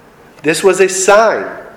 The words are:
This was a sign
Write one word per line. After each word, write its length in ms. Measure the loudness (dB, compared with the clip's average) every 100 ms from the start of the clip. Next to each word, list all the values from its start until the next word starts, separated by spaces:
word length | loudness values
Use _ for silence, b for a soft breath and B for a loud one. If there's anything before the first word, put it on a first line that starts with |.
| _ _ -20 -8
This 200 | -4 0
was 160 | 0 2
a 80 | 0
sign 760 | 0 2 2 2 -2 -8 -14 -18